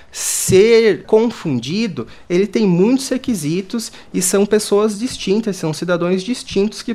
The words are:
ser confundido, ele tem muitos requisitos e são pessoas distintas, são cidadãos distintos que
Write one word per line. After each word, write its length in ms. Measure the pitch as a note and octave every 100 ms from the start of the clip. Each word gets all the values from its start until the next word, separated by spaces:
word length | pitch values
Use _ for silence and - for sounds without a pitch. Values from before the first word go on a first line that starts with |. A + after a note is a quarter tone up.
| -
ser 920 | - - - - F#3 A3 A3+ A3+ E3
confundido, 1040 | - A3 A#3 - E3+ B2 A#2+ G3 A3+ C#3 A2 - -
ele 180 | F3 G#3
tem 200 | A#3 G#3
muitos 420 | E3+ G#3 C4 -
requisitos 840 | B3+ C4 G#3 D3 F3 F#3+ A#3+ A3 - -
e 100 | -
são 240 | F3 G3+ G#3
pessoas 520 | G#3+ - G3+ A3 G3+
distintas, 580 | B3+ - - G3+ A3 F#3
são 160 | D#3+
cidadãos 500 | D3+ F3+ F3 F3 F#3
distintos 600 | F#3 B3 - G3 G#3+ -
que 120 | -